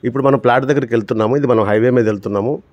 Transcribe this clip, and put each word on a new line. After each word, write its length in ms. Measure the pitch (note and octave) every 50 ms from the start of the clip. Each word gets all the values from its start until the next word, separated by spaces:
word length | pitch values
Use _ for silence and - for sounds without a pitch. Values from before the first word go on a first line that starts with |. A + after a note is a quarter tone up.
| - B2
ఇప్పుడు 160 | A#2 C#3 C3
మనం 140 | C#3 C#3 C3 -
ప్లాట్ 220 | B2 A#2+ B2+ C3+ C3
దగ్గరికి 240 | C#3+ C#3 C3+ A2+ A#2
వెళ్తున్నాము. 380 | A#2 G#2+ G2 A#2+ A2 A2 G#2+ B2 C#3+
ఇది 100 | C#3 B2+
మనం 120 | A#2+ A2+ G#2+ G2+
హైవే 200 | G#2 A2 A2+ B2+ B2+
మీద 100 | B2+ A2+ G#2+
వెళ్తున్నాము. 420 | G#2+ G2+ - G#2+ G2+ G2+ G2+ A#2+ D3 F#3 - _